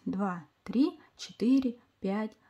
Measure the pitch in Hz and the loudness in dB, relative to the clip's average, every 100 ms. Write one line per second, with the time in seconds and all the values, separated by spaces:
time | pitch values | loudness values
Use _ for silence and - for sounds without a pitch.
0 | - 185 202 175 151 _ - 208 311 - | -6 -2 -2 -4 -12 _ -4 2 2 0
1 | - - - - 220 269 262 233 _ _ | -18 -18 -14 -2 2 4 2 -4 _ _
2 | 190 202 220 - _ | -4 -4 -4 -10 _